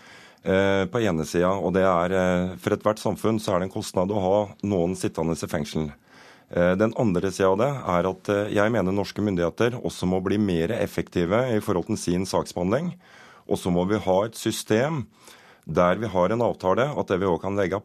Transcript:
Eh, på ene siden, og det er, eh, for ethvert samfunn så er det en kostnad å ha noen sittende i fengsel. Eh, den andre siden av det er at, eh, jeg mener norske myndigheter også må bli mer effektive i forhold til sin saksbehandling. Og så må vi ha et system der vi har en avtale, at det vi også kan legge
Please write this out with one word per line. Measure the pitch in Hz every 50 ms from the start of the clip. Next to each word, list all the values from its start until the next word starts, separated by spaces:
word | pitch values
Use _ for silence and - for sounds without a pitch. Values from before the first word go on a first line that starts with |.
| - - - - - - - _ -
Eh, | 95 95 95 98 98 98 98 95
på | 90 - 123
ene | 113 101 85 80 78
siden, | - - 85 87 90 95 98 82
og | 82 87
det | 95 92
er, | 95 90 85 85 90 95
eh, | 92 92 90 90 90 90 92 92
for | 87 - 104
ethvert | 104 95 - 104 104 -
samfunn | - 113 95 - - 107 113 107
så | - - 98
er | 87
det | 92 95 -
en | 110
kostnad | 98 - - 95 90 98
å | 107 107
ha | 92 90 98 104 104 101 - - -
noen | 101 101 90 85 90 92
sittende | 90 - 104 - - 80 82 82
i | - -
fengsel. | 90 - 82 73 - - 80 78 76 71 - _ _ - - - - - - _ -
Eh, | - 87 87 90 92
den | 95 110 110 - -
andre | 131 107 90 87 90 98
siden | 92 - 98 95
av | 95
det | 98 117 143 143 127 - - 90
er | 87 87 92
at, | 92 - - -
eh, | 101 101 104 104 95
jeg | 104 101 110
mener | 120 110 90 92 95
norske | 101 95 - - - 104
myndigheter | 104 95 85 85 82 - - 110 120 117 120
også | - 85 - - -
må | 90 92 95
bli | 92 98 98
mer | 107 107 98 87 82 80
effektive | 87 113 - 101 92 - - 85 - - 90 87 82 101 113 127 131 113
i | 107
forhold | 101 - 101 - -
til | - 107
sin | 92 - - 90 90 95
saksbehandling. | 92 - 87 78 - - 87 90 92 107 139 175 175 - - _ - - - - - - - _
Og | - 98 92
så | - 95
må | 87 87 90
vi | 95 107 107
ha | 92 92 92 92 104
et | 113 -
system | - - 117 110 - - - 110 110 127 151 165 143 110 - _ _ - - - - - - - _ -
der | - 78 90 87 87 92
vi | 104 117
har | 107 90 92 90 92
en | 110 120
avtale, | 117 101 - - - 92 92 110 127 151 135
at | 87 98
det | - 104 87
vi | 98
også | 95 85 80
kan | - 95 101
legge | 101 98 87 92 98